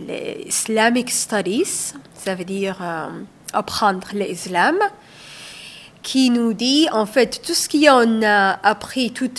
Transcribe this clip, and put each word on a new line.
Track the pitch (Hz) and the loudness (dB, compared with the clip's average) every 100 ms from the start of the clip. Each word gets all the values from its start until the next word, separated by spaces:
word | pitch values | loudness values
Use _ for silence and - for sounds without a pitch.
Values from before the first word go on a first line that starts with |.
| - | -8
les | - - - - | -8 -8 -10 -6
Islamic | - - 220 226 240 247 | -4 0 2 4 2 0
Studies, | - - 208 180 226 392 - - 277 - | -4 -2 -2 0 -2 -2 -4 -8 -12 -20
ça | - 196 | -10 -6
veut | 185 | -6
dire, | 180 196 196 185 | -6 -4 -4 -4
euh, | 175 165 151 165 196 - - | -6 -6 -6 -10 -14 -18 -6
apprendre | - - - 208 185 - | -4 -4 0 2 0 -4
l'islam, | 202 - 175 185 180 208 359 403 - - - - - - - - - - - | -6 -4 -6 -4 2 2 2 0 -4 -20 -20 -20 -18 -18 -18 -20 -20 -20 -16
qui | - 262 262 | -4 2 4
nous | 240 233 | 4 2
dit, | 214 240 285 320 | 0 2 2 2
en | 214 208 | 2 2
fait, | 269 240 - | 2 2 0
tout | - | -4
ce | 339 - | -2 0
qu'on | 294 294 254 233 220 | 4 6 6 6 2
a | 214 208 190 185 | 2 4 2 2
appris | 202 214 - 262 247 | 2 0 -4 -4 -4
tout | 247 254 | -2 -6